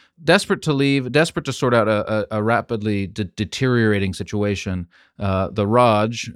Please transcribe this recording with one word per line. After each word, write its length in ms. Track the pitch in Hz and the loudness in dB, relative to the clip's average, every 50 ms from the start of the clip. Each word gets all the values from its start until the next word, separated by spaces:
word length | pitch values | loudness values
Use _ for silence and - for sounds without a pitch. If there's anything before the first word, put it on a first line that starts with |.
| _ _ _ - 165 | _ _ _ -4 0
Desperate 380 | 143 165 202 - - 202 - - 156 | 2 2 4 2 0 -4 -2 -2 -2
to 60 | 151 | 0
leave, 380 | 135 139 139 139 139 127 123 | 2 2 2 2 0 0 0
desperate 340 | 120 147 160 165 - - - | 0 0 0 0 -2 -6 -6
to 80 | - 127 | -6 -4
sort 200 | - - 127 120 | -2 0 2 2
out 140 | 117 107 104 | 2 4 2
a, 120 | 110 104 - - 110 | 2 0 0 -2 -2
a, 260 | 107 101 - - 107 | -4 -2 -2 -4 -2
a 40 | 107 | 0
rapidly 640 | 110 117 113 - - 120 110 104 107 104 101 98 92 | 0 0 0 0 -2 -4 -4 -2 -2 -2 -2 -2 -4
de-, 240 | - - 107 92 _ - 107 | -6 -6 -8 -6 _ -6 -6
deteriorating 720 | 95 - - 131 127 123 120 113 110 104 101 98 98 90 | -6 -4 -2 0 0 2 2 4 2 2 2 0 -2 -4
situation, 760 | - 98 - - 104 104 104 101 95 - 104 92 92 87 85 _ _ _ _ _ - | -6 -8 -6 -4 -2 -2 -2 -2 -2 -4 -6 -6 -6 -6 -10 _ _ _ _ _ -6
uh, 300 | 101 98 95 95 95 - - 110 | -4 -2 0 0 0 -2 -2 0
the 60 | 104 | 0
Raj, 640 | 101 110 120 123 120 110 104 107 110 117 113 - - - | 2 4 6 6 6 6 4 2 0 -2 -6 -10 -10 -8